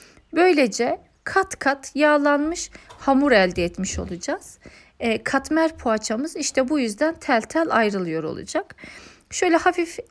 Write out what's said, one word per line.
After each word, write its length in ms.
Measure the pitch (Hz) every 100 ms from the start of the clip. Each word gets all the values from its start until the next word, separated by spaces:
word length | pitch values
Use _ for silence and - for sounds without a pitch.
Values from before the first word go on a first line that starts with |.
| - _ _
Böylece 640 | 302 359 302 247 196 240 359 _ _
kat 340 | - 381 381 -
kat 340 | 277 277 -
yağlanmış 760 | 269 294 302 285 285 302 349 - - -
hamur 440 | - - 269 285
elde 320 | 220 185 180
etmiş 340 | 175 175 190 -
olacağız. 600 | 185 175 - 381 - - - - _ -
E, 240 | 240 220
katmer 520 | - 277 277 311 320 320
poğaçamız 600 | 247 220 - 220 311 349
işte 320 | 285 - 262
bu 100 | 302
yüzden 360 | 233 202 302
tel 280 | 330 - 240
tel 240 | 220 320 330
ayrılıyor 540 | 226 214 202 175 160
olacak. 520 | 156 - - 311 - - - - - - _
Şöyle 260 | - 359 330
hafif 420 | 359 349 330 - -